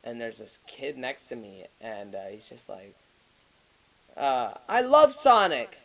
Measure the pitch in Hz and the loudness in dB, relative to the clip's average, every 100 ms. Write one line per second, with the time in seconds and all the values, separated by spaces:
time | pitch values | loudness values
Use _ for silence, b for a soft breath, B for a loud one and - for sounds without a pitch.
0 | 117 117 117 110 104 - _ - 135 139 | -14 -12 -12 -12 -20 -20 _ -14 -12 -10
1 | 127 139 - 123 104 98 - _ 113 104 | -12 -12 -14 -16 -16 -20 -20 _ -16 -14
2 | 101 98 98 107 - 117 - 95 98 _ | -14 -14 -14 -18 -20 -20 -20 -20 -20 _
3 | _ _ _ _ _ _ _ _ _ _ | _ _ _ _ _ _ _ _ _ _
4 | _ - 139 131 113 - - 226 254 294 | _ -6 -4 -2 -6 -10 -4 -4 4 6
5 | 302 - 269 233 190 147 113 - | 6 4 4 6 4 0 -6 -14